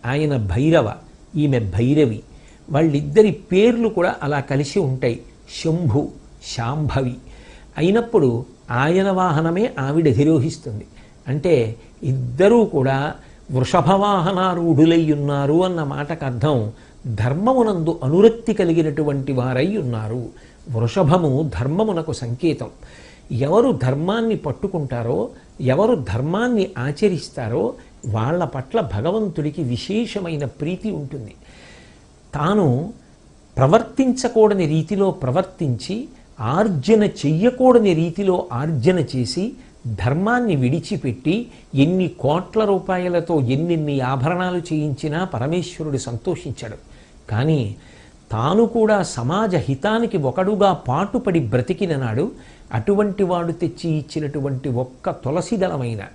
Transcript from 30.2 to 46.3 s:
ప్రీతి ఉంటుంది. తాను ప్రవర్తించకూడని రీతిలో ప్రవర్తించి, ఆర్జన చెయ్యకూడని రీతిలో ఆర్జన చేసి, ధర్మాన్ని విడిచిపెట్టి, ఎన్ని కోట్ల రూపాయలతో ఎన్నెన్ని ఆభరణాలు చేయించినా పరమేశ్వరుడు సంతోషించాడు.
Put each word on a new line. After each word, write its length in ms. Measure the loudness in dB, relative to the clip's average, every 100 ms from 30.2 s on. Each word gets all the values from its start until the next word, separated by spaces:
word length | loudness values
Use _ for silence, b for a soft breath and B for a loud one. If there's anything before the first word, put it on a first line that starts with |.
| -6 -6
ప్రీతి 460 | -6 -6 -6 -4 -6
ఉంటుంది. 440 | -6 -8 -12 -14 -18 B B B B B B B -20 -12
తాను 580 | -4 0 2 2 2 -2 -10 b b b -20 -10 0
ప్రవర్తించకూడని 1120 | 4 4 2 0 0 2 0 4 4 4 2
రీతిలో 440 | 0 0 0 0
ప్రవర్తించి, 1000 | 0 -2 0 -2 -4 -4 -4 -4 -8 -8 B B -8
ఆర్జన 640 | -2 0 0 0 4 4
చెయ్యకూడని 920 | 4 0 0 2 2 4 6 6 6
రీతిలో 520 | 2 0 0 0 0 -2
ఆర్జన 460 | -4 -2 0 2 2
చేసి, 540 | 0 -2 -4 -2 -6 -8 B B -10
ధర్మాన్ని 720 | -4 -2 0 0 0 0 0
విడిచిపెట్టి, 880 | 0 -2 -4 -6 -4 -4 -2 -2 -4 B B
ఎన్ని 340 | 2 2 2 -2
కోట్ల 560 | -2 -2 0 -2 -2
రూపాయలతో 760 | 2 0 0 -4 0 -2 0 0
ఎన్నెన్ని 600 | 0 0 0 -2 0 -2
ఆభరణాలు 580 | -2 -2 -2 -2 -2 -4
చేయించినా 640 | -4 -4 -2 -4 -4 -4
పరమేశ్వరుడు 720 | -4 -4 -2 -2 -4 -8 -6 -4
సంతోషించాడు. 800 | -6 -8 -6